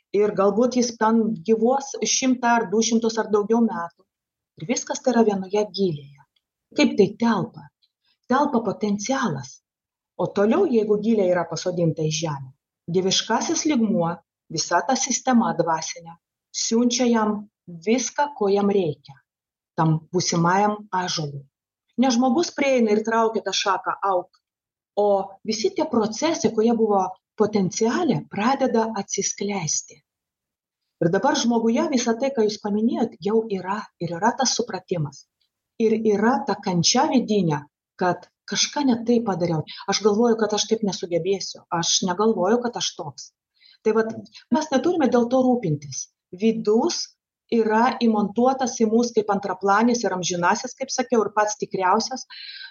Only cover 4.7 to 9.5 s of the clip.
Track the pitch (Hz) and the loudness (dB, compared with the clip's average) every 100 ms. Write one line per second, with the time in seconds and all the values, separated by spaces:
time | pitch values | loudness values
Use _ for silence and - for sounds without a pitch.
4.7 | 262 - 277 - 233 214 196 185 208 208 | -6 -4 -4 0 4 4 2 -2 -2 -2
5.7 | 180 190 147 139 - _ _ _ _ _ | -2 -2 -2 -10 -20 _ _ _ _ _
6.7 | - 285 220 185 - 233 208 156 - - | 0 2 4 2 2 -2 -2 -4 -10 -20
7.7 | _ _ _ _ _ - 254 294 233 196 | _ _ _ _ _ -2 0 2 0 -2
8.7 | 180 208 202 - 262 233 139 - | -4 -2 -4 -2 -2 -2 -4 -10